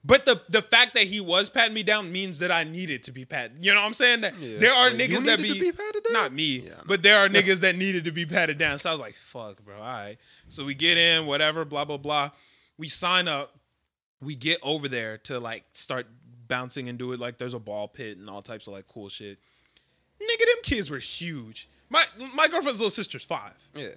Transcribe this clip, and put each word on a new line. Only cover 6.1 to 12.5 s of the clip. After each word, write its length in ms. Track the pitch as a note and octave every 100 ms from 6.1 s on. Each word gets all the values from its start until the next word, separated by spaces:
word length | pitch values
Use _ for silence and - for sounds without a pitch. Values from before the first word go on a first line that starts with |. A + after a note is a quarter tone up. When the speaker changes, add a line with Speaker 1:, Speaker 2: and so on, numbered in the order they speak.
Speaker 1:
not 200 | A#4 A#3+
me, 100 | C3+ D#3 B2+
Speaker 2:
Yeah, 60 | A2
I 100 | -
know. 80 | -
Speaker 1:
but 160 | G3
there 160 | G3 G#3
are 100 | G3
niggas 320 | G3+ F#3+ F#3+
that 140 | F#3+ F3+
needed 280 | F#3+ F#3
to 80 | E3
be 140 | D#3+ E3
patted 320 | F3+ E3 D3
down. 220 | D#3 C#3+
So 100 | F3
I 40 |
was 80 | D#3+
like, 140 | A2 -
"Fuck, 480 | - B2+ A2 G2 G#2
bro. 100 | G2+
All 60 |
right." 360 | A2 A#2+ G2+ A2 _ - -
So 140 | D#3 C#3
we 100 | C#3
get 220 | E3 E3+
in, 280 | E3+ D#3+ D#3
whatever, 400 | C#3+ D#3 D#3 D3+
blah, 180 | C#3+
blah, 140 | D3 D3
blah. 320 | C#3+ D3 C#3+ _ _